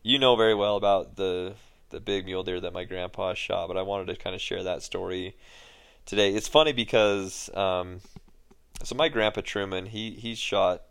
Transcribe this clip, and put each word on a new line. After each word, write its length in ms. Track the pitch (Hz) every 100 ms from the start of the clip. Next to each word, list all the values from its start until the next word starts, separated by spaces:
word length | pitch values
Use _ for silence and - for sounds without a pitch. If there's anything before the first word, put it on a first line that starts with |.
you 160 | 113 135
know 200 | 131 117
very 180 | 110 104
well 220 | 101 101
about 400 | 101 98 - -
the, 360 | 95 90 92 104 - _ _
the 100 | -
big 260 | - 98 92
mule 180 | 92
deer 180 | 95 90
that 120 | 90
my 120 | 87 90
grandpa 480 | 90 92 - 92
shot. 340 | 90 - 92 87
But 80 | 90
I 40 |
wanted 260 | 95 98 90
to 80 | 92
kinda 240 | 92 92
share 240 | - 95
that 180 | 92 82
story 540 | - 92 92 92 92 - - - - - - _ -
today. 280 | 101 101
It's 140 | 104 -
funny 240 | 151 156
because, 800 | 123 113 120 107 101 95 - -
um, 460 | 90 95 90 90 90 - - - - _ - _ -
so 140 | - 123
my 120 | 160
grandpa 340 | 117 107 -
Truman, 440 | - 104 98 92 92
he, 260 | 107 110
he 220 | 117 117
shot 480 | 113 - 101 92 90 -